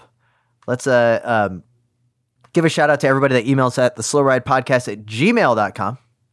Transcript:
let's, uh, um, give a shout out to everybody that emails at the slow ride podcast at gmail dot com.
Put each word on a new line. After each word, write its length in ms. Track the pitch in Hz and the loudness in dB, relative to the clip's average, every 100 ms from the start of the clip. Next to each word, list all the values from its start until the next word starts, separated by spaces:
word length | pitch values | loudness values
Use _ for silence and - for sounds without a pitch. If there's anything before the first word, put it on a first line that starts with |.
| _ _ _ _ _ _ - | _ _ _ _ _ _ -8
let's, 200 | 123 139 | -6 0
uh, 340 | 123 117 113 | 2 4 0
um, 400 | - 117 101 90 - _ _ _ _ _ _ _ _ | 0 -2 -2 -4 -16 _ _ _ _ _ _ _ _
give 120 | - 160 | -2 0
a 40 | |
shout 200 | - 151 | 2 0
out 120 | 143 | 2
to 60 | 139 | 0
everybody 280 | 135 139 127 | 2 2 0
that 100 | 113 | 0
emails 320 | 135 127 120 | 0 0 0
at 180 | 123 - | -2 -2
the 60 | |
slow 180 | 110 147 | -4 0
ride 240 | 139 127 113 | 2 0 0
podcast 460 | 131 127 131 120 | -2 0 -2 -2
at 140 | 104 107 | -10 -10
gmail 500 | 110 175 240 160 110 | -2 0 2 2 2
dot 200 | 101 - | -2 -4
com. 240 | 101 127 _ _ _ | -6 -6 _ _ _